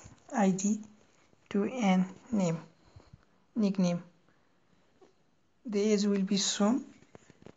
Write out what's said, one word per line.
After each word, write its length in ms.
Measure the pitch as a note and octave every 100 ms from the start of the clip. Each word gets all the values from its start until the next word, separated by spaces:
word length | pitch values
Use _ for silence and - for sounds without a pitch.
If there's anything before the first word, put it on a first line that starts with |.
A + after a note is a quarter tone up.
| - - -
I 180 | C4 F#3+
D 280 | F#3 G3+ A3 - - _ _ _ _ -
to 160 | G3+ A3
an 400 | B3+ G3 F#3 F#3 - -
name, 300 | G#3+ F3 E3 - _ _ - - - _ _ _
nickname. 480 | - G3+ G3 F3+ F3 - _ _ _ _ _ _ _ _ _ - _ _ _ _ _ C4
The 260 | G3+ G#3+
age 140 | G#3 G3+
will 160 | G3+
be 160 | F#3+ G3
shown 480 | - - G#3 C#4 - - - - - - -